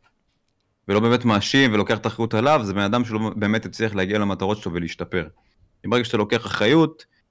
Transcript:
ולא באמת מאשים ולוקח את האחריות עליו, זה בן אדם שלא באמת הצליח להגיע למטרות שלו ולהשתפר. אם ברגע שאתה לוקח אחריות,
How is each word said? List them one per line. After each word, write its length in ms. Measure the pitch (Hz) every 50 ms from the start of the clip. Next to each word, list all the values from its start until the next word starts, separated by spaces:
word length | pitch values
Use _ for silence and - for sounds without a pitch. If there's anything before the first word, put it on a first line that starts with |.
| _ _ _ _ _ _ _ _ _ _ _ _ _ _ _ _ - -
ולא 120 | 101 107
באמת 240 | 110 117 120 120 117
מאשים 480 | 120 107 101 104 - - 135 139 123
ולוקח 260 | 107 104 98 - 113 107
את 60 | -
האחריות 280 | 113 - - 117 110 -
עליו, 260 | 107 120 143 156 147 110
זה 100 | 98 95
בן 60 | 101
אדם 240 | 101 101 113 123 120
שלא 260 | 110 110 107 110 107 -
באמת 300 | - 107 101 107 113 -
הצליח 280 | 95 - - 113 107 101
להגיע 240 | 98 95 92 104 107
למטרות 400 | 104 98 95 85 95 95 107 104
שלו 140 | - 95 82
ולהשתפר. 540 | 87 85 82 - - 87 - - 90 80 - _ _ _ _ _ _ _ _ _ _ -
אם 40 | 101
ברגע 140 | 117 123 117
שאתה 120 | - -
לוקח 300 | 107 104 104 120 113 -
אחריות, 580 | 101 - - 104 110 147 165 160 156 160 _ - _ _ _ _ _